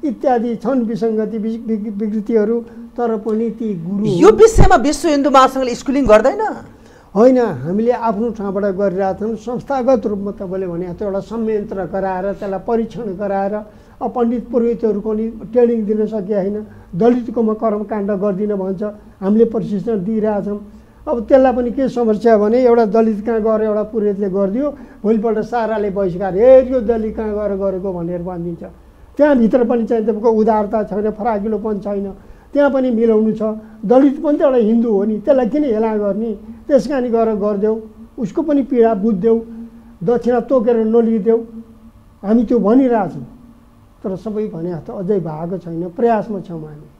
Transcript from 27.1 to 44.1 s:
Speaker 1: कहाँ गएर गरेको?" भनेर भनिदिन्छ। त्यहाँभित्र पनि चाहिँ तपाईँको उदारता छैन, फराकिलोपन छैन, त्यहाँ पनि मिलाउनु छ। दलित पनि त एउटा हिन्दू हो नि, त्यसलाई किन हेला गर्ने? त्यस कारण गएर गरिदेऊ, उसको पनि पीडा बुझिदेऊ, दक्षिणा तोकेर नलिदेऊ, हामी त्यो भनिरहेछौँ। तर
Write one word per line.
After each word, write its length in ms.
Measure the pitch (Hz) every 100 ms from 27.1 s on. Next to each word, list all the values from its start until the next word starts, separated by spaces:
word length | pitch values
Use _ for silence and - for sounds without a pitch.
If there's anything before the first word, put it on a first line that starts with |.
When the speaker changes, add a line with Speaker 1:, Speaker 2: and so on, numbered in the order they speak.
| 220
Speaker 1:
कहाँ 180 | 220
गएर 220 | 208 208 196
गरेको?" 360 | 196 185 196
भनेर 300 | 180 170 180
भनिदिन्छ। 400 | 175 180 170 170 190 - - - - -
त्यहाँभित्र 480 | 294 269 226 262
पनि 220 | 233 240 214
चाहिँ 180 | 233
तपाईँको 260 | 226 214 233
उदारता 520 | 220 214 214 202 226
छैन, 280 | 202 190 214
फराकिलोपन 680 | 208 208 214 208 214 214 208
छैन, 320 | 202 202 196 - - - -
त्यहाँ 180 | 277 285
पनि 200 | 269 262
मिलाउनु 420 | 220 233 220 220
छ। 100 | - 214 214 - -
दलित 380 | 190 254 277 269
पनि 160 | 311 302
त 40 |
एउटा 160 | 311 254
हिन्दू 340 | 214 233 233
हो 120 | 202
नि, 140 | 208 214
त्यसलाई 300 | 214 269 240
किन 160 | 302
हेला 320 | 294 214 220 214
गर्ने? 360 | 202 196 226 208 214 233 -
त्यस 200 | 277 220
कारण 240 | 277 247
गएर 240 | 233 226
गरिदेऊ, 460 | 214 208 202 214 220 - - - -
उसको 240 | 214 -
पनि 200 | 311 285
पीडा 320 | 233 240 226
बुझिदेऊ, 460 | 220 214 196 226 226 226 - - - - -
दक्षिणा 380 | 170 240 226 247
तोकेर 360 | 240 269 226 233
नलिदेऊ, 600 | 220 233 226 226 202 226 233 - - - - - - -
हामी 200 | 190 226
त्यो 140 | 220 240
भनिरहेछौँ। 680 | 196 247 262 233 180 - - - - - _ _ - _
तर 140 | 214